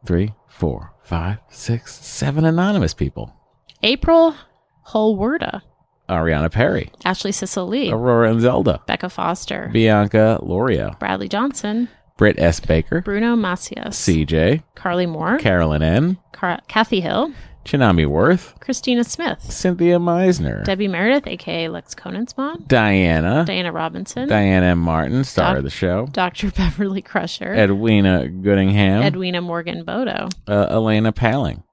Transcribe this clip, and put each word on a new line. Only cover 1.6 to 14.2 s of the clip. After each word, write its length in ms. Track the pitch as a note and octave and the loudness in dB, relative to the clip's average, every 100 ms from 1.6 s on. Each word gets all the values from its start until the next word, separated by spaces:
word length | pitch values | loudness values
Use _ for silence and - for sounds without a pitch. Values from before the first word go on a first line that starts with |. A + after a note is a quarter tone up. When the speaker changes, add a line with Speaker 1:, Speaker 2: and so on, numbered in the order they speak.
| - A#2 - - - | -6 -6 -6 -18 -12
Speaker 1:
seven 380 | - C#3 D3 D#3+ | -4 -2 2 2
anonymous 480 | E3 F#3+ G3+ F2+ | 2 0 2 0
people. 400 | - C#2 - A1 _ _ _ _ _ | -2 -6 -6 -14 _ _ _ _ _
Speaker 2:
April 540 | G#3+ C4+ - E4 E4 D4 - _ _ _ - | 0 0 4 6 4 0 -20 _ _ _ -6
Holwerda. 720 | A3 G#3+ G3+ A3 D#4 - - _ _ _ _ - | 0 2 2 -2 -2 -4 -8 _ _ _ _ -4
Speaker 1:
Ariana 420 | F2+ E2 D2+ D#2+ | 0 2 2 0
Perry. 400 | G#2 C#3+ - - _ F3 | 2 0 0 -6 _ -4
Speaker 2:
Ashley 260 | F#3+ - | -4 -4
Cecil 340 | G3 F#3+ - F3+ | -6 -6 -6 -4
Lee. 240 | A#3+ A3+ | -2 -2
Speaker 1:
Aurora 380 | A2+ B2 A#2 A2+ | 0 2 4 4
and 120 | A2+ | 4
Zelda. 400 | A#2+ - - - - | 2 2 0 -2 -4
Speaker 2:
Becca 220 | - F3+ | -6 -6
Foster. 600 | - F3+ F3+ - - - | -4 -4 -4 -6 -8 -2
Speaker 1:
Bianca 680 | A2+ A2 G#2 G#2 A2 A2 A2 | 2 4 4 4 4 4 2
Loria. 560 | - F2+ B2+ E2 G1+ - | -2 -2 0 0 -2 -6
Speaker 2:
Bradley 300 | G2 F#2+ F#3+ | -6 -4 -4
Johnson. 580 | G3+ C4+ C4+ G#3 A3 A#3+ _ _ - | -2 -2 -4 -4 -4 -4 _ _ 2
Speaker 1:
Britt 200 | G#2 - | 2 4
S. 220 | E2 E2+ | 0 0
Baker. 420 | - D#2+ - E3+ | 0 0 0 -4
Speaker 2:
Bruno 340 | G3 G3+ A#3 A#3 | -2 -2 0 0
Macias. 580 | G3 F3+ - - - - | -2 -6 -8 -10 -10 -4
Speaker 1:
C 280 | - - | 0 0